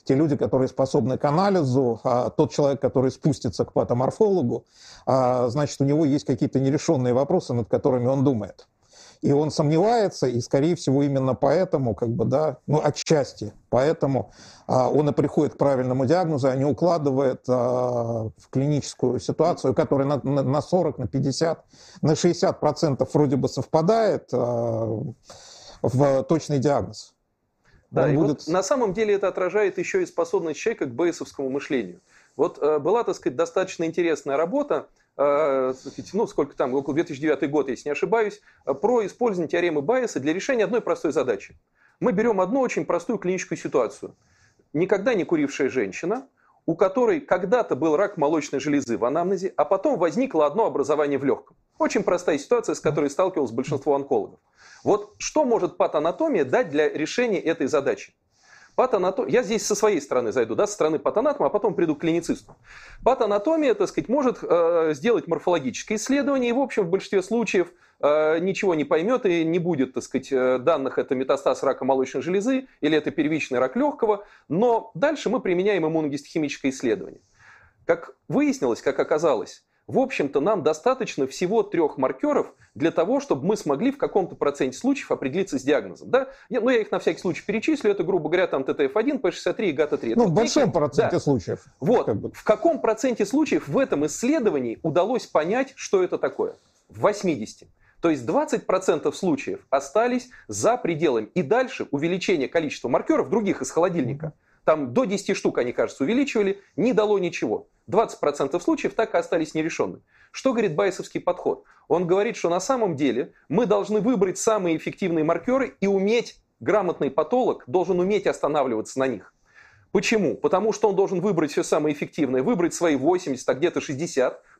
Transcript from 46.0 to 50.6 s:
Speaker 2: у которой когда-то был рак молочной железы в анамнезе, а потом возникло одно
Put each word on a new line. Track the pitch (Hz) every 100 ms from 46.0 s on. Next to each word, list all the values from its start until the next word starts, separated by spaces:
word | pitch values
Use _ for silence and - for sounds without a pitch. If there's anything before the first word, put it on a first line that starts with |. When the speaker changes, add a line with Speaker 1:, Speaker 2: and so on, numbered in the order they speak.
| 165 240 - _ _ _ -
Speaker 2:
у | 160
которой | 190 262 240 165
когда-то | - 180 185 240 - 139
был | 160 151
рак | 202 170
молочной | 143 160 139 139
железы | 151 143 120 104
в | 117
анамнезе, | 156 175 190 190 -
а |
потом | 147 190 302 220
возникло | 170 170 262 160 147
одно | 180